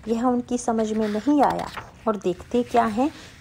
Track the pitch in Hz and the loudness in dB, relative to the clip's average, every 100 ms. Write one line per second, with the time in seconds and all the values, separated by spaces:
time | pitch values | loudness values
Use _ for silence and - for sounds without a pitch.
0 | - 226 254 247 247 247 - 226 214 214 | -4 0 0 0 -2 -4 0 0 0 0
1 | 214 208 240 294 214 170 - - - - | 0 0 2 4 4 2 -6 -10 -16 -6
2 | - 214 185 175 - 240 240 233 226 208 | -2 -2 -2 -4 -2 -2 0 2 2 0
3 | 285 - - - | -2 -4 -20 -2